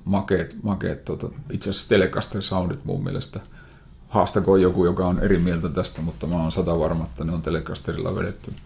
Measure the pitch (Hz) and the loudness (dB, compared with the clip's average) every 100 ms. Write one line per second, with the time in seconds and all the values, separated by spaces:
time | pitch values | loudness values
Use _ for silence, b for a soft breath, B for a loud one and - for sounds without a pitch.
0 | - 101 - 92 85 - 104 98 92 - | -2 -2 2 0 0 -4 -4 -2 -2 -4
1 | - - 87 - - - - 98 - 104 | -6 -6 -6 -10 -8 -6 -2 -2 2 4
2 | 92 101 - 101 - 95 90 - - 92 | 4 0 -4 -4 -2 0 0 -2 -4 -4
3 | 90 92 - - - b b b b - | -4 -4 -6 -10 -14 b b b b -20
4 | - 107 87 104 90 95 90 92 87 90 | -2 2 2 2 4 6 6 6 4 4
5 | 90 90 98 90 85 85 82 69 90 - | 2 2 4 4 4 0 0 -2 -4 -4
6 | 80 - 78 85 82 95 85 85 80 82 | -6 -4 -4 -2 0 0 0 2 2 0
7 | 80 - 80 85 78 80 - - - - | -4 -4 -4 -4 -2 -2 -4 -6 -6 -4
8 | 82 95 87 95 - - | -4 -2 -4 -6 -12 -14